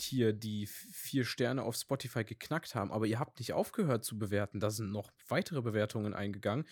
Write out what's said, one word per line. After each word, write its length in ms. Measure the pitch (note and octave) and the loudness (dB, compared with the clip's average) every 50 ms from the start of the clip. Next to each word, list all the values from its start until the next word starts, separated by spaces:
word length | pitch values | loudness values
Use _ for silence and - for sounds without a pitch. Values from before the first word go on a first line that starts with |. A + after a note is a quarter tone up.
hier 320 | - - C3+ B2+ A#2 A2 | -6 -2 2 4 6 6
die 300 | G#2+ G#2 A2 A2 G#2+ G#2 G#2 | 4 2 0 -4 -2 -2 -4
f-, 220 | - - - - - | -4 -8 -12 -14 -14
vier 340 | - - - - - C3+ A#2 | -12 -10 -6 -2 0 0 0
Sterne 380 | - - - B2 A#2+ C3 C3+ | 0 0 0 2 2 2 0
auf 140 | F#2+ A#2+ A#2+ | 0 -2 -2
Spotify 480 | - - - C#3 C3+ - B2 - A#2+ G#2+ | -4 -2 -2 -2 -4 -4 -2 -2 -2 -2
geknackt 500 | - A2+ - - - D#3 D#3+ - - - | -2 -6 -8 -4 -4 -4 -4 -4 -2 -2
haben, 160 | A2+ G2 - | 0 0 0
aber 140 | - G2+ A2+ | 0 2 2
ihr 120 | G#2 A2 A#2+ | 2 2 2
habt 200 | D3+ - - - | 0 -2 -6 -6
nicht 140 | A#2+ - | -4 -2
aufgehört 520 | - - - - - - G3 D3 B2 A2+ - | 0 0 0 0 0 0 2 4 2 2 0
zu 140 | - A2+ G#2 | -2 -4 -4
bewerten. 400 | A2 F#2+ G2+ G2+ G2+ - - G2+ | -2 2 2 2 2 0 0 0
Da 120 | G#2+ G#2+ | 2 2
sind 200 | G#2 G#2+ G#2 F#2+ | 2 0 -2 -2
noch 220 | G#2 G#2 G2+ - - _ - - | -2 -4 -6 -8 -12 _ -6 -2
weitere 320 | A#2+ E3+ F#3 - E3+ C#3 | 0 0 0 0 -2 -2
Bewertungen 540 | A#2 A#2 G#2+ G#2+ G#2+ - - A2+ G#2 G#2 - | 0 2 2 2 2 2 2 0 -2 -2 -2
eingegangen, 520 | F#2+ G2+ G2+ G2+ G2+ - G2+ G#2+ C#3+ D#3+ - | -2 -2 -4 -2 0 0 0 2 0 -2 -4